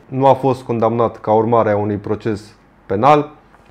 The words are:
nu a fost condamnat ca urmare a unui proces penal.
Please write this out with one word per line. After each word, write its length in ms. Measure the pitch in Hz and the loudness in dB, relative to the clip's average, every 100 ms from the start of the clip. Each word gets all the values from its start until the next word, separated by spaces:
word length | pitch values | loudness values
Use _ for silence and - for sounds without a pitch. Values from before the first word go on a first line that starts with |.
| - | -10
nu 180 | 131 135 | 0 2
a 80 | |
fost 280 | 131 135 127 | 2 0 -2
condamnat 580 | - 117 110 117 113 - | -4 -2 0 0 -2 -2
ca 120 | - | 0
urmare 380 | 110 110 117 107 | 0 2 2 2
a 60 | 104 | 0
unui 200 | 104 101 | -2 -6
proces 460 | 104 104 117 101 - - _ _ - | -6 -6 -6 -8 -10 -20 _ _ -8
penal. 460 | 98 127 147 143 - _ - _ | 0 2 2 0 -10 _ -20 _